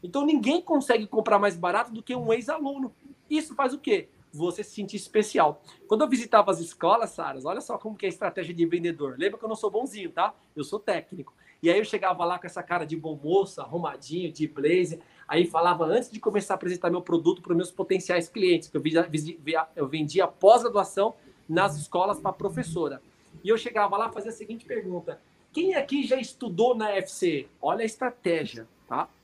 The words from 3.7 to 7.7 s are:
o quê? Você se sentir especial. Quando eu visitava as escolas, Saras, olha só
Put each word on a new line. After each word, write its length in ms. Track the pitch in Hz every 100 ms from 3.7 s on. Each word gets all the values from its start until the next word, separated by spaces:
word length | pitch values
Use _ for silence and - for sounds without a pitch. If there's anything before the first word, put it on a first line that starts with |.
o 60 | 285
quê? 280 | - 196 - _ _
Você 320 | 147 175 170
se 80 | 208
sentir 240 | - 196 208
especial. 640 | - 220 208 - 156 151 - - -
Quando 140 | 220
eu 60 | 285
visitava 440 | 233 233 220 202
as 80 | 170
escolas, 500 | 170 - 165 220 220
Saras, 360 | - 151 135 139
olha 160 | 202
só 160 | -